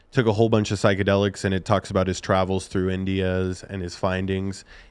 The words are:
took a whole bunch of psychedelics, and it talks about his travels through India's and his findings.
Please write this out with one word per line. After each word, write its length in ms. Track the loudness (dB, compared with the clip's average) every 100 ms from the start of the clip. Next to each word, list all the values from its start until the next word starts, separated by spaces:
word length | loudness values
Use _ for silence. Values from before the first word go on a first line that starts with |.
| _
took 140 | 0 2
a 60 |
whole 160 | 4 4
bunch 220 | 4 2
of 80 | 2
psychedelics, 680 | 2 2 2 2 2 -2
and 80 | -2
it 120 | -2 0
talks 240 | 0 2
about 160 | 0 0
his 140 | -2
travels 460 | 0 2 2 -2 -2
through 200 | -2 -2
India's 720 | -2 -2 -2 0 0 -2 -6 -10
and 140 | -8
his 140 | -8 -4
findings. 680 | -2 0 -2 -2 -4 -8 -16 -20 -14